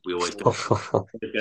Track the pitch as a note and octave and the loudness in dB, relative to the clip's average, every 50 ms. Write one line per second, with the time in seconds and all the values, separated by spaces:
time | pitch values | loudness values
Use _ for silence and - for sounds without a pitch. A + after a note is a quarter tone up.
0 | - F2+ F2+ F2 F2 E2+ - - G2 A2 G2+ - - - A2 G#2 - - - G2 | -6 -4 -2 0 0 -2 -2 2 2 2 2 2 0 0 0 0 0 0 0 0
1 | F#2+ - - A2+ A2 G#2 - G#2+ | 0 0 -10 -10 -8 -4 -4 -4